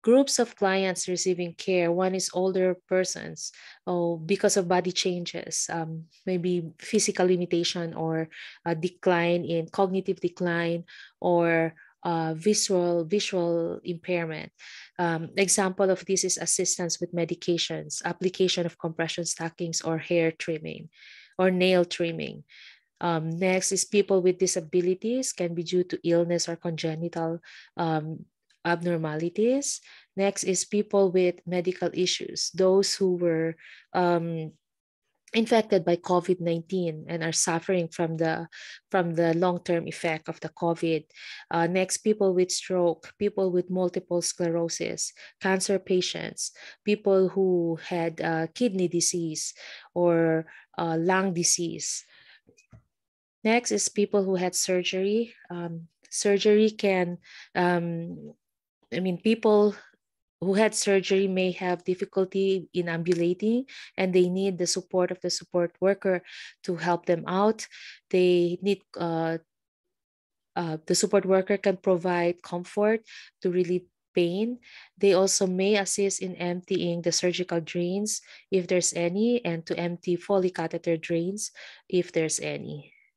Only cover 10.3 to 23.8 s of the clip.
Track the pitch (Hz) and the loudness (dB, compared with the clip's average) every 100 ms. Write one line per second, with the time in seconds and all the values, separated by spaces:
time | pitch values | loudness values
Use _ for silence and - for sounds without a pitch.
10.3 | - 180 170 170 170 170 - - _ 180 | -2 -2 0 0 -4 -8 -20 -20 _ 0
11.3 | 175 170 165 165 160 - _ - 165 160 | 2 4 2 2 -4 -20 _ -4 -2 -2
12.3 | 160 214 208 - 185 175 170 160 208 - | 0 0 2 2 2 2 0 0 -2 0
13.3 | 185 170 170 165 - - 170 - 175 165 | -2 0 0 -2 -6 -8 -8 -4 -2 -2
14.3 | 156 156 _ - - - - 175 165 160 | -8 -12 _ -20 -20 -16 -2 -2 -2 -4
15.3 | - 190 - 190 185 196 185 185 190 185 | 0 2 2 0 2 2 2 0 -2 0
16.3 | - 170 - 180 - 175 - 175 175 165 | -2 -2 0 0 -2 -4 -4 -4 -2 -2
17.3 | 170 - 170 - 160 151 - - 175 180 | -2 -2 -2 -2 -6 -8 -6 -6 -2 -4
18.3 | - 185 180 170 - 170 160 165 - 170 | 2 0 2 -2 -4 -8 -4 -4 -4 -6
19.3 | - 165 - 170 160 165 160 - 175 165 | -4 -6 -6 -6 -4 -2 -4 2 2 2
20.3 | 160 - 156 160 - 160 _ - - - | 0 -6 -6 -8 -12 -16 _ -20 -20 -14
21.3 | - 185 185 185 180 175 - 170 165 143 | 2 2 4 4 4 4 0 -2 -2 -8
22.3 | - - - - - _ _ 175 165 160 | -10 -18 -20 -20 -20 _ _ -2 0 -2
23.3 | 165 185 185 - 190 | 0 2 2 0 -2